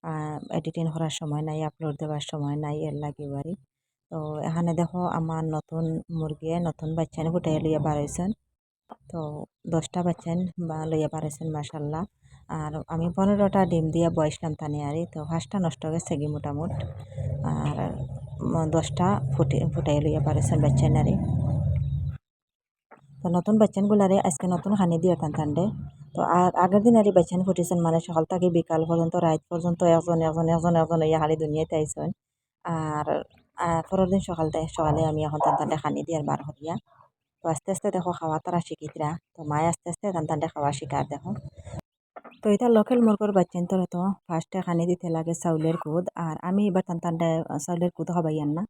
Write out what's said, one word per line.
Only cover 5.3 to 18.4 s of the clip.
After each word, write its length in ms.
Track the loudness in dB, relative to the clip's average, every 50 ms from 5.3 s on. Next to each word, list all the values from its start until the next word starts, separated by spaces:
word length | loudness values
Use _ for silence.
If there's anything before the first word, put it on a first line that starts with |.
| -2 -4 -4 -2
নতুন 360 | -4 -4 -6 _ -6 -4 -4 -2 -4 -6 -6 _
মুরগি, 380 | -6 -6 -4 -6 -6 -8 -6 -4 -2 -2
নতুন 280 | -2 -4 -4 -6 -6 -6 -2
বাচ্চা 260 | -4 -4 -4 -4 -4 -4 0
ফুটাইয়া 300 | -2 0 0 0 0 0
লইয়া 180 | 2 0 0 2
বার 160 | 0 0 0 0
হইছেন। 320 | -2 -4 -4 -4 -4 -4 -4 _ _ _ _ _ _ _ _ _ _ _ -20 _ _ -12
তো 100 | -10 -8 -8 -8 -8 -10 -12 _ _ _ _
দশটা 340 | -2 -2 0 -2 -2 -4 -2
বাচ্চা 300 | 0 0 -2 -2 -4 -4 -4 -2 -4 -4 -6 -6
বা 180 | -6 -6 -4 -4 -4
লইয়া 220 | -2 0 0 0 0
বার 140 | -2 -4 -6
হইছেন 240 | -6 -8 -8 -8 -6
মাশাআল্লাহ। 520 | -6 -6 -8 -8 -8 -8 -6 -4 -4 -4 -6 -8 _ _ _ -20 -20 -20 -14 _
আর 240 | -8 -6 -6 -6 -6 -8 -8 -6
আমি 180 | -4 -2 -2 -2 0
পনেরোটা 460 | 2 2 2 4 4 2 4 4 2 2
ডিম 220 | 4 2 0 0 0
দিয়া 180 | 2 2 2 2
বয়সলাম 420 | 2 2 0 0 0 -4 -6 -6 -6
তানে 240 | -6 -6 -6 -6 -4 -4
আরই। 180 | -4 -4 -4 -6
তো 120 | -6 -8 -10 -8
পাঁচটা 320 | -4 -4 -4 -4 -4 -4 -2
নষ্ট 240 | -2 -2 -4 -4
হয়ে 120 | -6 -4 -4
গেছে 180 | -4 -2 -4 -4
গি 100 | -2 -2 -4
মোটামুট। 420 | -4 -4 -6 -6 -4 -4 -4 -4 -4 -6 -8 -8 -10 -12 -16 -14 -10 -6 -6 -4 -4 -4 -2 -2
আর 280 | -2 -2 -2 -2 -2 -2 -4 -4 -4 -6 -8 -8 -10 -12 -12 -12 -10 -6